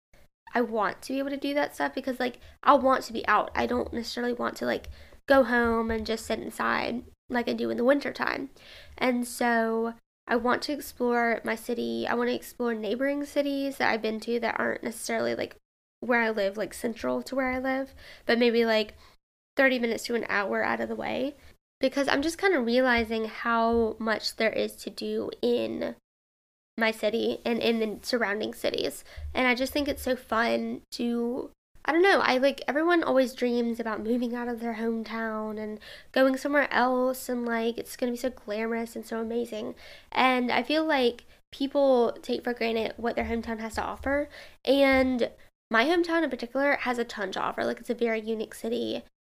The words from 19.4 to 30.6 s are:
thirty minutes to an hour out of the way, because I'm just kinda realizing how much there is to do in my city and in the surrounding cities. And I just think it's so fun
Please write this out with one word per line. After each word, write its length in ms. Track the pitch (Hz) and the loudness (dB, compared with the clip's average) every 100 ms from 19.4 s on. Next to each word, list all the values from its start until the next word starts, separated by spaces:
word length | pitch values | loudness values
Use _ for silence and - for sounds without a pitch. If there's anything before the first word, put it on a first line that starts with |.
| _ - | _ 2
thirty 200 | 269 254 | 4 4
minutes 280 | 233 220 - | 0 -2 -2
to 100 | 233 | -2
an 100 | - | 0
hour 340 | 196 202 226 | -2 0 0
out 160 | 220 226 | 0 0
of 80 | 226 | -2
the 80 | 220 | -4
way, 400 | 220 233 269 - - - _ - | -4 -2 -4 -6 -18 -20 _ -2
because 260 | 262 277 277 | -2 0 2
I'm 140 | 277 | 2
just 160 | 311 330 | 0 0
kinda 240 | 392 320 | 2 2
realizing 640 | 233 247 262 240 220 226 220 | 2 4 4 2 2 -2 -4
how 720 | - 240 233 226 233 220 - | -4 0 2 4 4 2 0
much 380 | 220 214 - - | -2 -2 -4 0
there 160 | 220 | 0
is 240 | - 214 - | 2 -2 -4
to 120 | 214 | -12
do 400 | - 214 214 214 - | -8 -6 -4 -6 -2
in 560 | 240 240 226 - - 233 _ _ _ _ _ _ _ - | 0 2 0 -4 -6 -8 _ _ _ _ _ _ _ -2
my 140 | 226 | 0
city 500 | 220 208 226 220 240 | 0 -2 0 -2 -2
and 160 | 233 233 | -2 0
in 200 | 226 226 | 2 2
the 200 | 214 196 - | 0 -4 -2
surrounding 460 | 254 202 214 220 | -2 0 -2 -4
cities. 500 | - - - - - - - - | -4 -2 0 -2 -6 -14 -12 -6
And 140 | - 254 | 0 2
I 60 | |
just 200 | 240 262 | 2 0
think 160 | 294 285 | 0 -2
it's 120 | 269 | -2
so 140 | 254 247 | -2 -4
fun 680 | - 226 233 233 | -2 0 2 0